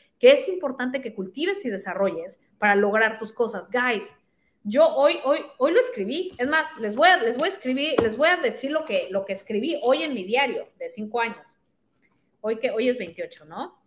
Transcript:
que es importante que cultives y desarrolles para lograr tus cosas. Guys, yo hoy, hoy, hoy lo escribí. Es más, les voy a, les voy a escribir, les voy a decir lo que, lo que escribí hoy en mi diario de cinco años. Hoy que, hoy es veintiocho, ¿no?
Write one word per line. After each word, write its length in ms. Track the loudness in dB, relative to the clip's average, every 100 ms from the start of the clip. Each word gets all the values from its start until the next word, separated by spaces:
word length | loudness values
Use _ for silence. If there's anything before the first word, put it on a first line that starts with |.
| _ _
que 120 | 8
es 160 | 8 4
importante 540 | -4 -6 -4 -6 -6
que 120 | -8
cultives 500 | -10 -10 -6 -4 -4
y 60 | -6
desarrolles 720 | -6 -6 -2 -2 -2 -10 -14 _ _
para 180 | 2 4
lograr 440 | 4 2 2 -2
tus 120 | -8
cosas. 360 | -4 -4 -4 -6
Guys, 460 | -2 -2 -2 -6 -16 _ _ _ _
yo 240 | 0 4 4
hoy, 320 | 6 2 2
hoy, 160 | 0 -2 -4 -2
hoy 120 | 2
lo 80 | 4
escribí. 520 | 2 -2 -4 -4 -6 -4
Es 80 | 0
más, 300 | 0 0 -6
les 160 | -4 4
voy 120 | 6
a, 100 | 6
les 200 | 2 0
voy 100 | -2
a 40 |
escribir, 500 | -2 -4 -2 0 2
les 160 | 0 2
voy 120 | 2
a 80 | 2
decir 340 | 0 -4 -4
lo 120 | -4
que, 240 | -2 -4 -2
lo 120 | -4 -4
que 80 |
escribí 460 | -8 -6 -4 -2 0
hoy 200 | 2 2
en 100 | 0
mi 100 | -6
diario 460 | -2 0 0 -4 -10 -14
de 100 | -14
cinco 320 | -12 -6 -2
años. 380 | -2 -6 -18 _ _ _ _ _ _ _ _ _
Hoy 160 | -6 -4
que, 140 | -4
hoy 180 | 0 0
es 80 | 0
veintiocho, 480 | -6 -10 -12 -14 -16
¿no? 340 | -12 -12 -16